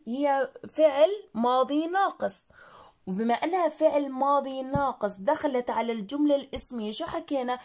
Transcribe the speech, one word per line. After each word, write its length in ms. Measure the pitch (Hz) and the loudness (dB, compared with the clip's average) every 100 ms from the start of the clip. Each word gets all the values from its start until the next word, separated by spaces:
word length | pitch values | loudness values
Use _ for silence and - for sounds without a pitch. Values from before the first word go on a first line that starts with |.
| - | -8
هي 440 | 254 285 269 254 - 208 | -2 0 2 0 -6 -12
فعل 400 | - 311 269 330 403 - | 4 4 6 4 4 -6
ماضي 540 | 214 240 254 254 294 330 | -2 2 4 2 0 0
ناقص، 640 | 370 381 - 202 - - - - - - _ - | 0 0 0 -6 -6 -10 -16 -20 -20 -20 _ -8
وبما 260 | 190 226 | -4 0
أنها 360 | 233 311 359 320 | 0 0 0 0
فعل 400 | 311 311 285 277 | 2 2 2 -2
ماضي 520 | 262 277 285 269 262 | -2 2 2 0 -6
ناقص 560 | 262 285 269 - 202 196 | -4 -2 -2 -2 -4 -2
دخلت 520 | 196 302 302 254 247 | 0 0 0 -2 -2
على 220 | 226 233 | -2 -2
الجملة 440 | 226 196 285 294 285 | -4 -6 0 2 2
الاسمية، 560 | - 269 - 240 214 | 0 -8 -8 -6 -6
شو 140 | 214 330 | -6 -6
حكينا 540 | 339 320 277 247 247 | -8 -4 -4 -2 -6